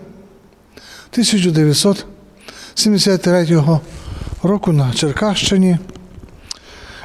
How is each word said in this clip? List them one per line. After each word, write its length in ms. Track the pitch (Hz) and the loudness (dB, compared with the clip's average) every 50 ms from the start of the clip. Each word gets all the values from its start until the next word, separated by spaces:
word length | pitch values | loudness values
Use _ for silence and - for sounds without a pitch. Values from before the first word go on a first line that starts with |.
| - - - - - - - - _ _ _ _ _ _ _ - - - - - - - | -10 -18 -20 -20 -20 -20 -20 -20 _ _ _ _ _ _ _ -20 -20 -20 -20 -20 -20 -6
тисяча 400 | - 247 220 - 220 202 180 180 | -2 -2 0 2 2 2 2 2
дев'ятсот 560 | 160 156 156 151 143 - - 202 196 - - - - - - - - - - - - - - - - | 2 4 4 4 2 2 2 2 0 0 -4 -12 -20 -20 -20 -20 -20 -20 -20 -20 -20 -20 -20 -12 -6
сімдесят 480 | - - 214 208 185 151 202 190 175 - | -2 0 2 2 2 2 2 0 2 2
третього 580 | 180 175 180 170 156 170 160 143 160 165 147 - - - - - - - - - - - - - | 2 2 2 2 2 2 2 4 4 2 0 0 -6 -14 -16 -14 -12 -12 -10 -10 -10 -8 -4 -2
року 300 | 175 208 196 - 190 160 | 0 0 0 0 0 0
на 200 | 147 135 127 113 | 2 0 0 -2
Черкащині 880 | - 160 147 131 - 214 214 190 - - - 202 190 185 185 175 160 - - - - - - - - - - - - - - - - - - - - - - - - - | -2 -2 -2 -2 -2 -2 -2 0 -2 -2 0 2 2 4 4 2 0 -2 -8 -16 -20 -20 -20 -20 -20 -20 -20 -20 -20 -18 -18 -18 -18 -18 -20 -20 -20 -20 -20 -20 -20 -16